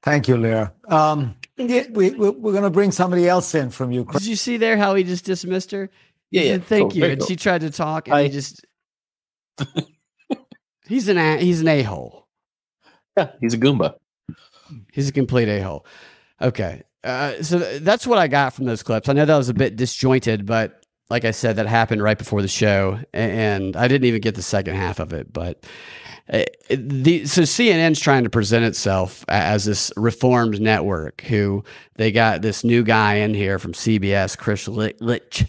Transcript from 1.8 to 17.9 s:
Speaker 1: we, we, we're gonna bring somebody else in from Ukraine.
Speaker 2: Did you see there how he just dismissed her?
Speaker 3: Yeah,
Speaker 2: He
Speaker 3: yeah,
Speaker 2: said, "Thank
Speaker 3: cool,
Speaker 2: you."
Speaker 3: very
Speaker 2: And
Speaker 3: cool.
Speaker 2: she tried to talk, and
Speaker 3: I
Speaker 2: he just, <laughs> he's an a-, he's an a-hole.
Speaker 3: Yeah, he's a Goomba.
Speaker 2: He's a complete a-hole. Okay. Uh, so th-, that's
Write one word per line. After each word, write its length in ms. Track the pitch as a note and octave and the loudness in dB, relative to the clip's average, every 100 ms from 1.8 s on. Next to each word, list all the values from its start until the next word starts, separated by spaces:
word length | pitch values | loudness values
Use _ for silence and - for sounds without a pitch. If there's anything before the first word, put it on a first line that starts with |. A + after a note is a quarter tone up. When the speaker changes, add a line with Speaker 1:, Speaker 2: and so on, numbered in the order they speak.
| C#4 | -2
Speaker 1:
we, 200 | A3 F#3 | 0 0
we, 180 | C4+ G3+ | 2 -2
we're 220 | G#3 A3 | 0 -2
gonna 160 | G3 G3+ | 0 0
bring 200 | E3+ G3+ | 2 0
somebody 360 | - F3+ F3+ F3 | 2 0 2 4
else 260 | F3+ - | 2 2
in 140 | D#3+ C3 | -2 -4
from 220 | - B2+ | -4 -4
Ukraine. 260 | B2 A#2+ - | -4 -2 -4
Speaker 2:
Did 60 | G3+ | -2
you 100 | G#3+ | -4
see 200 | - A#3+ | -4 -2
there 200 | A3+ A3 | 0 2
how 160 | G3+ | 2
he 100 | G3 | 2
just 200 | F3+ F3+ | 0 -4
dismissed 460 | G3 F3+ F3+ F#3 F3+ | -4 -6 -4 -6 -6
her? 180 | G3 F#3+ _ _ _ _ | -10 -10 _ _ _ _
Speaker 3:
Yeah, 100 | F#3 | 0
Speaker 2:
He 40 | C#3+ | 2
Speaker 3:
yeah, 60 | |
Speaker 2:
said, 100 | F#3 | 0
"Thank 260 | F3 G#3+ G3+ | 0 2 2
Speaker 3:
cool, 60 | G3 | 2
Speaker 2:
you." 40 | |
Speaker 3:
very 120 | E3 | 0
Speaker 2:
And 80 | C#3 | 0
Speaker 3:
cool. 80 | - | -4
Speaker 2:
she 80 | F3+ | -2
tried 240 | G#3 F3 | 0 0
to 80 | D#3+ | -2
talk, 360 | D3 D#3 D#3+ - | -6 -4 -6 0
and 80 | D3 | 2
Speaker 3:
I 60 | |
Speaker 2:
he 40 | C#3+ | 2
just, 340 | C#3 C3+ - _ _ _ _ _ _ _ _ _ - | -2 -10 -14 _ _ _ _ _ _ _ _ _ -12
<laughs> 80 | C#3 E3+ - _ _ _ _ - _ - _ _ _ | -8 -8 -8 _ _ _ _ -10 _ -20 _ _ _
he's 220 | B3 G3+ | -2 0
an 100 | F#3 | 2
a-, 200 | D#3 D#3 | 2 2
he's 220 | F3+ E3+ | 2 2
an 80 | D#3+ | 2
a-hole. 580 | D3 A2+ E2+ A#1+ - _ _ _ _ _ _ _ _ _ - | 2 0 -4 -12 -18 _ _ _ _ _ _ _ _ _ -2
Speaker 3:
Yeah, 140 | D3+ - | -2 -2
he's 140 | A#2 | -4
a 40 | A#2 | 2
Goomba. 360 | C3 C3 D#2+ - _ _ - - _ _ _ C3+ - | 2 2 -2 -4 _ _ -20 -20 _ _ _ -20 -12
Speaker 2:
He's 160 | - C#3 | -6 -2
a 40 | |
complete 360 | C#3 B2+ B2+ A2 | -2 0 0 0
a-hole. 380 | G#2 F#2+ D2 _ - - _ _ _ | -2 -4 -10 _ -20 -20 _ _ _
Okay. 400 | - - F#2 E2+ - _ | -4 -2 -6 -8 -18 _
Uh, 400 | - B2+ C#3+ B2 | -8 -6 -6 -6
so 160 | D3+ F3 | -2 -2
th-, 220 | C#3 C3+ | -2 -2
that's 240 | D#3+ | 0